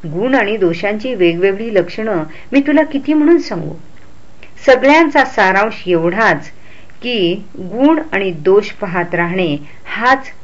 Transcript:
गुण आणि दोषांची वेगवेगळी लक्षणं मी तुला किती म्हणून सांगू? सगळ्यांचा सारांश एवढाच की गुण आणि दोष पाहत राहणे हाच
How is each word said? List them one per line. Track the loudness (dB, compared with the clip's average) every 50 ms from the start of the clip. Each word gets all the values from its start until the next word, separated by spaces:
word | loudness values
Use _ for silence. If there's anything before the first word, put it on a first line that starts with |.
| -8
गुण | -6 -4 -2 0 2 2
आणि | 2 2 0 0
दोषांची | 2 2 0 0 0 -2 -4 -4 -2 -4 -6 0
वेगवेगळी | 2 2 2 2 2 0 0 0 0 -6 0 0
लक्षणं | 0 0 0 -6 -6 -4 -2 -2 -2 -4 -6 -10 -14 -10 0
मी | 0 2
तुला | 2 4 2 2 2
किती | 2 -2 -6 -2 0 2
म्हणून | 4 6 6 4
सांगू? | 4 2 -2 -8 -6 -6 -8 -10 -12 -14 -14 -14 -16 -16 -16 -16 -16 -14 -14 -14 -16 -16 -16 -16 0 4
सगळ्यांचा | 4 4 6 6 4 6 6 4 4 4 2 2
सारांश | 2 2 2 2 4 4 2 2 0 -2 -6 -2
एवढाच | 0 0 2 2 0 2 2 2 2 2 0 -4 -12 -14 -14 -14 -14 -14 -14 -14 -14 -14 -10
की | -6 -4 -2 0 0 0 -2 -4 -8 -12 -12
गुण | -10 -10 -8 -2 2 4 4 4 2 0 -4
आणि | -4 -2 -2 -2
दोष | -4 0 4 4 4 4 4 0
पाहत | -8 -8 -8 -4 -2 -4 -2 -2 -2
राहणे | -2 -2 0 0 -2 0 -2 -2 -4 -6 -12 -14 -14 -12
हाच | -10 -8 -2 2 2 2 2 0 -12 -16 -16